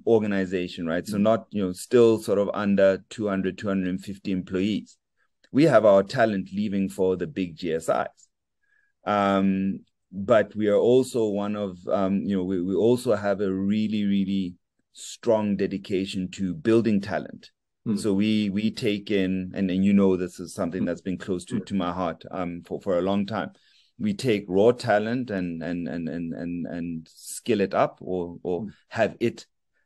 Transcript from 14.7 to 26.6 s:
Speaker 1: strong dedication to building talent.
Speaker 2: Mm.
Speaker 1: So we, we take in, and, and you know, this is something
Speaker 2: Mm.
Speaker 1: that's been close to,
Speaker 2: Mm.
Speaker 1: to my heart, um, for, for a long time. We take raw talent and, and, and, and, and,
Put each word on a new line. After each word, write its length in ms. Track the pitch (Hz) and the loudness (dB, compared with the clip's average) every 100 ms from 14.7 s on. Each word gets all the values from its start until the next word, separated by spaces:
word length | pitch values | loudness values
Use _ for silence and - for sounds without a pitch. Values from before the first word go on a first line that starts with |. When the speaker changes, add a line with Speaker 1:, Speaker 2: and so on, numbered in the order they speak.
| _ _ | _ _
Speaker 1:
strong 640 | - - - - 110 107 98 | -20 -18 -6 0 2 2 0
dedication 720 | 98 98 - 95 98 98 92 | -2 -4 -4 -4 -2 -4 -8
to 200 | - 95 | -6 -6
building 480 | 82 113 113 113 101 | -2 2 4 4 0
talent. 500 | 101 82 - - - _ _ _ - | -2 -6 -8 -14 -20 _ _ _ -4
Speaker 2:
Mm. 120 | 101 | -2
Speaker 1:
So 140 | 107 | 0
we, 380 | 98 107 107 104 | 0 2 2 0
we 200 | 95 107 | -2 -4
take 400 | 110 120 104 101 | -2 -2 -4 -2
in, 420 | 101 92 95 92 | 0 0 -2 -4
and, 160 | 90 95 | -4 -2
and 120 | 90 | 2
you 100 | 98 | 4
know, 220 | 101 98 92 | 4 4 2
this 220 | 90 - | -2 -8
is 120 | 85 | -12
something 300 | - 87 92 | -6 -6 -4
Speaker 2:
Mm. 40 | 95 | -4
Speaker 1:
that's 140 | 85 | -4
been 160 | - 87 | -6 -8
close 300 | - 90 90 | -4 -6 -6
to, 80 | |
Speaker 2:
Mm. 120 | 123 - | -8 -4
Speaker 1:
to 80 | |
my 180 | 101 87 | -4 -2
heart, 320 | 87 90 82 - | -2 -4 -6 -10
um, 320 | 92 90 87 87 | -8 -6 -8 -10
for, 140 | 87 | -8
for 180 | - 90 | -2 0
a 40 | |
long 220 | 92 101 | 2 0
time. 280 | 98 107 80 - _ _ _ - | -2 -4 -6 -10 _ _ _ -6
We 140 | 107 | -4
take 320 | 101 127 104 101 | -2 0 0 0
raw 240 | 92 110 | 4 4
talent 580 | 123 123 104 107 123 120 | 4 2 2 2 -4 -4
and, 320 | 98 90 82 | -4 -4 -6
and, 260 | 80 87 85 | -6 -6 -6
and, 200 | 87 80 | -6 -6
and, 260 | 80 85 | -6 -8
and, 320 | 78 87 87 | -8 -8 -6